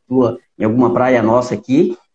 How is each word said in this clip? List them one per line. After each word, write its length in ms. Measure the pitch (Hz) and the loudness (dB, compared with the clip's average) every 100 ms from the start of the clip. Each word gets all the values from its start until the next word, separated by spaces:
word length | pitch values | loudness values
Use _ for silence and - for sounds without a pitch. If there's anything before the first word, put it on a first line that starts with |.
| - | -6
tua 300 | 127 117 - _ - | -2 0 -2 _ -6
em 60 | |
alguma 280 | 107 120 120 | -2 0 0
praia 280 | 123 127 123 | 2 0 0
nossa 320 | 110 120 123 | 2 0 -2
aqui, 420 | 104 - 135 196 349 _ | -8 -2 0 0 -4 _